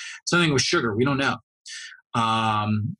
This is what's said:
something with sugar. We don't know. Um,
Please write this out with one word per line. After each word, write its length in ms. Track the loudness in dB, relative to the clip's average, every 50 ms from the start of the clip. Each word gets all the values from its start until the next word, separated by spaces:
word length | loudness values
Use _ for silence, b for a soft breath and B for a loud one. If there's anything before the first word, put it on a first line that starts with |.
| B B B B B
something 260 | 0 2 2 4 4
with 100 | 2 2
sugar. 340 | 2 2 0 0 0 0 0
We 80 | 0 2
don't 140 | 2 2 0
know. 180 | 0 -2 -2 -4 -8 _ _ _ B B B B B B B B B _ -2
Um, 840 | 0 2 2 2 2 2 2 0 0 0 0 0 0 0 -4 -6